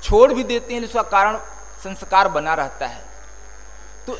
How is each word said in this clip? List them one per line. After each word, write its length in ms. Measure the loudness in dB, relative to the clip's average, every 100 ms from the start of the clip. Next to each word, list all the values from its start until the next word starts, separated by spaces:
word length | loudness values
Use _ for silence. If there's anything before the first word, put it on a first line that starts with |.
چھوڑ 320 | 4 8 8
بھی 100 | 6
دیتے 320 | -2 -4 -4
ہیں، 60 | -8
اس 120 | -4
کا 100 | -4
کارن 340 | 2 4 4 0 -8 -16 -18 -14
سنسکار 440 | -12 -10 2 4 4
بنا 300 | 2 -2 -2
رہتا 380 | -2 -6 -8
ہے۔ 80 | -8 -16 -18 -18 -18 -18 -18 -18 -18 -18 -16
تو 120 | -12